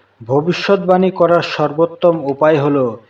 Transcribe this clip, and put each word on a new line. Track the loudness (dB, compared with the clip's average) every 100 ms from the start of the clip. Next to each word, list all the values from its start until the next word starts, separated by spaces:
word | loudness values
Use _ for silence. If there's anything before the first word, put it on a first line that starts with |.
| _ _ -4
ভবিষ্যৎবাণী | -2 -2 -4 -2 0 2 2 0
করার | 0 2 2
সর্বোত্তম | 0 -4 -4 0 -2 2 0 0 -4
উপায় | 0 2 2
হলো | 2 0 -2 -6